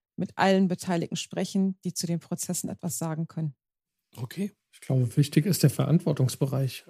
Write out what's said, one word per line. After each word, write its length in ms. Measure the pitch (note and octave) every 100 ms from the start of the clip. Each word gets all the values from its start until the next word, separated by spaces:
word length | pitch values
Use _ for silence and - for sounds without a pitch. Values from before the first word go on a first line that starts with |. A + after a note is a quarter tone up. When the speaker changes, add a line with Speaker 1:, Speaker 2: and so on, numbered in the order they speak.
| _ -
Speaker 1:
mit 200 | - -
allen 300 | F#3+ F#3+ F#3+
Beteiligten 480 | F#3 - E3+ - F3
sprechen, 600 | - - F#3+ G3 F#3+ F#3+
die 100 | F#3
zu 140 | - E3+
den 120 | E3+
Prozessen 500 | - E3+ - F3 -
etwas 280 | - F3 -
sagen 300 | E3 D#3 E3
können. 280 | - D#3 - _ _ _ _ _ -
Speaker 2:
Okay. 340 | A#2+ E3 G3+ - _
Speaker 3:
Ich 100 | -
glaube, 340 | - C3 A#2+ -
wichtig 300 | C#3+ - D#3
ist 180 | D#3+
der 60 | C#3+
Verantwortungsbereich. 1160 | - C#3 E3 - C3 B2+ - C#3 C3 C3 -